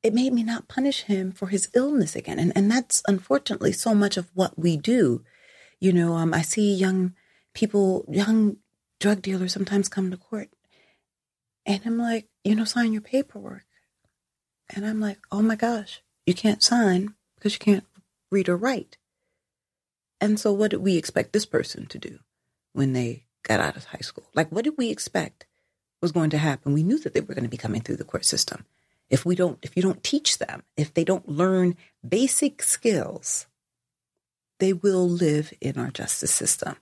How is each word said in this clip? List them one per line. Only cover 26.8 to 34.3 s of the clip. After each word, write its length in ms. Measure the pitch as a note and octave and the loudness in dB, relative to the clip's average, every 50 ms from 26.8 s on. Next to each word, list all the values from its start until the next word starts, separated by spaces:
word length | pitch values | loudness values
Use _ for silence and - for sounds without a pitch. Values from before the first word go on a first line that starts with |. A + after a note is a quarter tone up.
| D#3+ | 2
knew 160 | F3+ B3 D#4 | 2 0 -2
that 140 | D4+ - - | -2 -2 -4
they 80 | - | -4
were 120 | - - - | -4 -4 -6
gonna 140 | - A#2+ A#2 | -6 -6 -6
be 100 | A#2+ A#2 | -8 -6
coming 240 | - A2 G#2+ A2+ | -6 -4 -4 -4
through 140 | A2+ - - - | -4 -6 -6 -8
the 60 | - | -8
court 220 | - - - - | -8 -8 -4 -2
system. 400 | - - - - - - - - _ _ _ _ _ _ _ _ _ | -2 -2 -2 -4 -4 -6 -14 -16 _ _ _ _ _ _ _ _ _
If 160 | - C3+ - | 0 0 2
we 100 | E3+ F3+ | 0 0
don't, 220 | F3+ F3+ F3 C3+ - | 2 0 -2 -2 -6
if 140 | - - - F3+ | -14 -6 -2 0
you 40 | |
don't 220 | F3+ F#3+ - - _ | 0 0 0 -2 _
teach 340 | - - D4 D4 - - - | -4 -4 -2 0 -2 -2 -2
them, 260 | - - - - - _ _ | -4 -8 -8 -16 -18 _ _
if 180 | - D3 - _ | -4 -4 -2 _
they 100 | - E3 | -2 0
don't 220 | E3+ F#3+ F3+ - - | 0 0 -2 -2 -8
learn 480 | D3 D3 F3+ F#3+ F#3+ F#3 F3+ F3+ F3 - - _ _ _ - A#2+ | -2 0 0 2 2 4 2 2 0 -2 -10 _ _ _ -8 -4
basic 540 | - G#3+ B3+ C4 - - - C#4+ - - | 0 0 2 2 0 0 0 -2 -2 -4
skills, 840 | - - - - - A#3 G#3 D#3 - - - - - - - - - _ _ _ _ _ _ _ _ _ _ _ _ _ _ _ _ _ | -2 -2 -2 0 0 0 0 0 -2 -4 -8 -10 -8 -6 -6 -6 -8 _ _ _ _ _ _ _ _ _ _ _ _ _ _ _ _ _